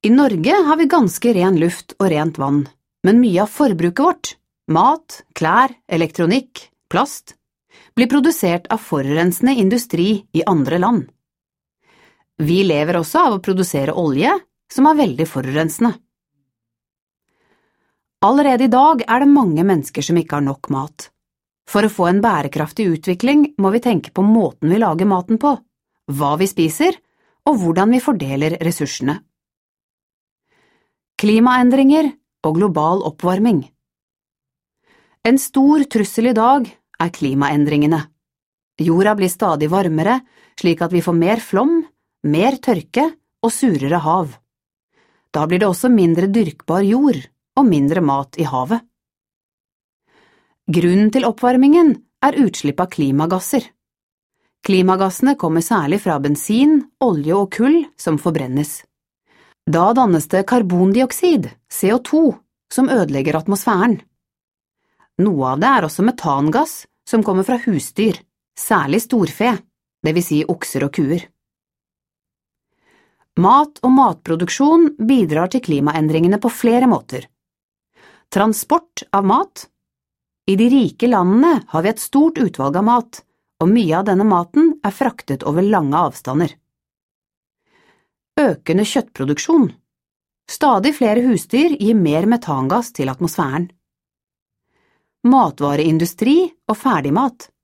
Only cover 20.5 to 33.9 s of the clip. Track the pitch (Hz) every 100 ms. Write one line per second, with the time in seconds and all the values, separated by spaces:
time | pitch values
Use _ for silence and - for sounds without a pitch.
20.5 | 135 - 139 147 - - _ _ _ _
21.5 | _ - 202 214 214 175 190 226 175 143
22.5 | 151 151 - 202 160 - 180 240 294 294
23.5 | - 196 220 240 190 - - 202 226 185
24.5 | - 147 196 220 160 196 190 180 226 285
25.5 | 269 _ _ _ _ - 139 143 156 190
26.5 | - 160 156 330 349 _ _ _ _ -
27.5 | 269 175 165 202 247 269 226 139 135 156
28.5 | 170 165 165 143 - 131 170 _ _ _
29.5 | _ _ _ _ _ _ _ _ _ _
30.5 | _ _ _ _ _ _ - 208 220 240
31.5 | 254 247 269 269 302 302 - _ _ 156
32.5 | 160 202 151 151 190 160 - 175 185 226
33.5 | 175 - _ _